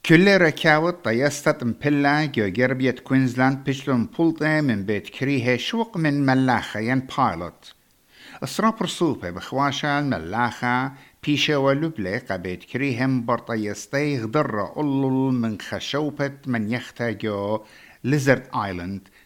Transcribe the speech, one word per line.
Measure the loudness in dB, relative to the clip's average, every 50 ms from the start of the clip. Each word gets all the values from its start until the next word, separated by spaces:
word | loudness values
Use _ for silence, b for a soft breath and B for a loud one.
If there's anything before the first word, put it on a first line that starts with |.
| 6
كل | 8 8 8 8 8 6
ركاوت | 6 6 4 2 2 2 4 4 4 2 0 -2 -2 -4
طيستت | -2 0 2 2 0 0 0 0 0 0 0 -2
مبلا | -4 -4 -2 0 0 2 4 4 4 2 2 0
جو | 0 0 0 0
جربية | 0 2 2 2 2 2 0 0 0
كوينزلاند | 0 -2 -4 0 2 2 2 2 2 2 2 2 2 0 -2
بشلون | -4 -4 -4 -2 0 0 0 0
بولطة | -2 0 2 2 2 2 0 0 0 0 2
من | 2 0 0 0 -2
بيت | -2 -4 -4 -4 -10
كريهة | -8 -4 -2 0 0 0 2 0 0
شوق | 0 -2 -4 -2 -4 -4 -4 -4
من | -2 0 0 2 2 2
ملاخة | 4 4 4 4 2 2 0 -2 -4 -6 -4
ين | -2 0 0 -2
بايلوت. | -2 -4 -2 0 0 0 0 -4 -8 -10 -12 _ -20 -20 -20 _ _ _ _ _ B B B B B B B B -10
اسرا | -6 -4 0 0 0
برسوبة | 0 0 -6 -6 -2 0 0 0 0 -2 -6 -8
بخواشا | -8 -8 -10 -6 -2 0 0 0 -2 -2 -2 -2 -2 0
الملاخة | 0 -2 -2 -2 -4 -4 -2 -2 -2 -2 -2 -2 -2 0 0 0 -2 -4 -8 B B B B B -2
بيشة | 0 0 2 2 2 2
ولبلة | 4 4 4 4 2 0 -2 -4 -4 -4 -4 -4
قا | -4 -4 -6 -6
بيت | -6 -4 -6 -8 -8 -10
كريهم | -8 -6 -2 -2 -2 0 0 0 0 0 0 0
برطيستي | 0 -2 -2 -2 -4 -4 -4 -2 -4 -6 -8 -10 -4 -4 -2 0 0 -2 -2
غدرة | -4 -2 0 0 0 0 -2 -4 -4
قلل | -4 -4 -4 -2 0 0 0 0 2 2 2 2 2 2
من | 0 0 -2 -4 -6
خشوبة | -8 -8 -8 -6 -6 -4 -4 -2 -4 -4 -4 -4 -6 -6 -6 -8 -6
من | -4 -2 -2 -2 -2
يختاجو | -4 -4 -6 -10 -8 -4 -4 -4 -4 -4 -4 -4 -2 -2 -2 -2 -4 -4 B B B B B B B B B
ليزرد | 0 0 2 4 4 2 2 0 -4 -4
آيلاند | -2 -2 -2 -4 -6 -6 -6 -8 -10 -12 b b b b